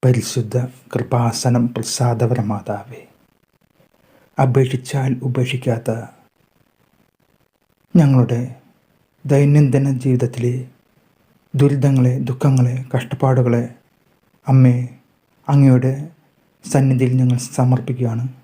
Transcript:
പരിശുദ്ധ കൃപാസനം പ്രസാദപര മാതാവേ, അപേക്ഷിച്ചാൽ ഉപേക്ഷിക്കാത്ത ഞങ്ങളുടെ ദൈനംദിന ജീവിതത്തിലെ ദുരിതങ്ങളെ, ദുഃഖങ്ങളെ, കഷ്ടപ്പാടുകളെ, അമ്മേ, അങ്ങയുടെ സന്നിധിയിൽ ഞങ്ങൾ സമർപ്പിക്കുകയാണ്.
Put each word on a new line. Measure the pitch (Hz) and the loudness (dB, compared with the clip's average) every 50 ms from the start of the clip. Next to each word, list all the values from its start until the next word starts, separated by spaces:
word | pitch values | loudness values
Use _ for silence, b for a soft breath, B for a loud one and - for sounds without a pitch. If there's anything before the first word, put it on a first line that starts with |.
| - | 2
പരിശുദ്ധ | 127 127 123 107 - - 131 110 107 - 127 123 127 - - _ _ - | 2 2 2 -2 -4 -6 -6 -6 -4 -4 -4 -4 -4 -10 -16 _ _ -6
കൃപാസനം | 135 131 - - 120 120 117 113 - - 131 123 123 120 120 - | -6 -4 -2 -2 0 0 0 -2 -2 -2 0 0 2 0 0 -2
പ്രസാദപര | 120 113 - - - 127 123 117 110 123 117 123 - 107 104 | -6 -8 -6 -4 -2 0 0 0 0 0 -2 0 -2 -2 -4
മാതാവേ, | 107 101 - - 104 104 - - 127 - - _ _ _ _ _ _ _ _ _ _ _ _ _ _ b b b b b b b b b b b b - | -4 -6 -6 -8 -10 -10 -10 -16 -20 -20 -20 _ _ _ _ _ _ _ _ _ _ _ _ _ _ b b b b b b b b b b b b -2
അപേക്ഷിച്ചാൽ | 135 131 120 135 131 127 131 123 - - - 139 131 131 127 123 - 131 | 0 2 2 2 0 0 -2 -6 -8 -6 -6 -4 -2 -2 -4 -4 -4 -6
ഉപേക്ഷിക്കാത്ത | 123 131 127 127 - 127 - 131 117 120 - - 113 113 110 - - _ _ _ _ _ _ _ _ _ _ _ _ _ _ _ _ _ _ _ _ _ _ _ _ _ _ _ _ _ _ _ _ _ _ _ _ 175 | -2 -2 -2 -2 -4 -6 -4 -4 -4 -4 -4 -6 -6 -6 -8 -16 -20 _ _ _ _ _ _ _ _ _ _ _ _ _ _ _ _ _ _ _ _ _ _ _ _ _ _ _ _ _ _ _ _ _ _ _ _ 4
ഞങ്ങളുടെ | 160 139 135 131 120 - 123 117 123 127 - - _ _ _ _ _ _ _ _ _ _ _ _ _ | 4 6 4 4 4 2 0 -4 -6 -8 -12 -18 _ _ _ _ _ _ _ _ _ _ _ _ _
ദൈനംദിന | 143 143 139 143 143 143 151 147 135 123 139 139 139 135 127 123 | 0 2 2 4 4 4 4 4 4 2 0 0 0 -2 -2 -2
ജീവിതത്തിലെ | 135 127 123 131 120 - - 120 120 120 131 127 - _ _ _ _ _ _ _ _ _ _ _ _ _ _ _ _ _ | 0 0 0 0 -2 -4 -4 -4 -4 -4 -4 -8 -12 _ _ _ _ _ _ _ _ _ _ _ _ _ _ _ _ _
ദുരിതങ്ങളെ, | 139 135 143 143 139 127 143 135 131 127 127 123 135 139 - | 2 2 2 2 2 0 2 2 4 2 2 0 -2 -4 -6
ദുഃഖങ്ങളെ, | 127 - - 143 131 131 127 120 123 127 - - - | -8 -2 0 2 2 4 2 0 0 -4 -8 -4 -6
കഷ്ടപ്പാടുകളെ, | 123 - - - - - 135 131 131 123 123 120 120 120 120 - _ _ _ _ _ _ _ _ _ _ _ _ _ _ - | -6 -6 -6 -6 -2 0 0 2 2 2 2 2 0 -2 -4 -10 _ _ _ _ _ _ _ _ _ _ _ _ _ _ 2
അമ്മേ, | 131 131 127 127 123 123 123 127 - - _ _ _ _ _ _ _ _ _ - | 4 6 6 6 4 2 -2 -8 -12 -18 _ _ _ _ _ _ _ _ _ 0
അങ്ങയുടെ | 147 143 139 135 127 127 123 131 135 139 147 165 - _ _ _ _ _ _ _ _ _ _ | 2 4 6 6 4 4 2 0 -4 -4 -10 -14 -16 _ _ _ _ _ _ _ _ _ _
സന്നിധിയിൽ | - - 139 135 135 131 123 131 123 127 127 | -2 0 0 2 2 2 2 0 0 2 2
ഞങ്ങൾ | 127 127 123 123 - - - - | 2 2 0 -2 -4 -8 -4 -2
സമർപ്പിക്കുകയാണ്. | 127 123 127 127 - - 131 127 127 117 113 117 123 131 - - | 0 2 2 0 -2 -6 -6 -4 -4 -4 -4 -4 -6 -8 -10 -14